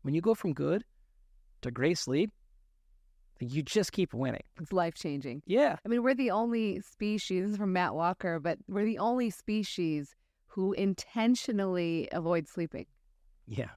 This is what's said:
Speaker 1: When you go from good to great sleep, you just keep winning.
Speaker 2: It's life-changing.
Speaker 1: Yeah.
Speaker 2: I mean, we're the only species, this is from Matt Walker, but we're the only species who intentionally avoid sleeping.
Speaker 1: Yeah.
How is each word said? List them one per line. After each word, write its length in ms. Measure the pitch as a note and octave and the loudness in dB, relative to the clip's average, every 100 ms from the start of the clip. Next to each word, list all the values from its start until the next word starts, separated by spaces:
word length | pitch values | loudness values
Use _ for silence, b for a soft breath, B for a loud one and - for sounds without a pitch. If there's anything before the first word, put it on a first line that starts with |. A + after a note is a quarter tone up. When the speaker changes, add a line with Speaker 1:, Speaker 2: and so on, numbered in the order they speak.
Speaker 1:
When 100 | C#3 | 0
you 80 | D#3 | 0
go 140 | G3 A3+ | 2 2
from 180 | F#3+ | 0
good 300 | C#3+ C#3+ F#3+ - _ _ _ _ - _ - | 0 0 0 -2 _ _ _ _ -20 _ -10
to 100 | B2+ | -8
great 260 | A#2+ C#3+ E3+ | 0 2 2
sleep, 320 | - C#3 G#3+ _ _ - _ _ _ _ _ _ _ - | 0 2 2 _ _ -20 _ _ _ _ _ _ _ -10
you 240 | B2 C#3+ | -4 -4
just 280 | C#3+ G#3+ F#3 | 0 0 2
keep 220 | - F3 | 0 0
winning. 300 | C3 C3 - - - | 0 -4 -4 -10 -14
Speaker 2:
It's 100 | D#3+ | -2
life-changing. 680 | F#3 E3+ - D#3+ C#3+ C3+ C3 - | 0 0 -2 -6 -4 -6 -10 0
Speaker 1:
Yeah. 320 | G#3+ D4 - | 4 4 2
Speaker 2:
I 40 | - | -2
mean, 140 | A#3+ | 2
we're 100 | B3 | 2
the 180 | C4 B3+ | 2 2
only 500 | G3 A#3 A#3 G#3+ F#3+ | 2 2 0 0 -2
species, 640 | - _ G#3 G#3+ - F#3 | -8 _ -2 -2 0 0
this 80 | G3 | 0
is 40 | G#3 | 0
from 160 | G3+ | 0
Matt 220 | F#3 F3+ C3+ | 2 2 0
Walker, 440 | E3+ F#3 F#3 E3 | 0 0 -2 -2
but 200 | D#3+ D#3+ - | -2 -4 -4
we're 180 | G3 G#3+ | 0 0
the 140 | A3 | 2
only 300 | G#3+ B3 A#3+ | 0 2 0
species 840 | - - G#3+ G3 - E3 D3+ C#3+ _ _ _ _ | -4 -4 -2 -2 -2 -2 -2 -6 _ _ _ _
who 260 | - F#3 | -2 -2
intentionally 1300 | - G3 F3+ - A#3 A3+ B3 - G#3 F#3+ F3+ E3+ E3 - | 0 0 0 -6 0 2 2 0 0 0 0 0 0 -2
avoid 360 | E3+ E3 E3+ D3 | -4 0 0 0
sleeping. 380 | - E3 - - _ _ _ _ _ - | -6 -6 -6 -14 _ _ _ _ _ -8
Speaker 1:
Yeah. 240 | G#2 - | -6 -6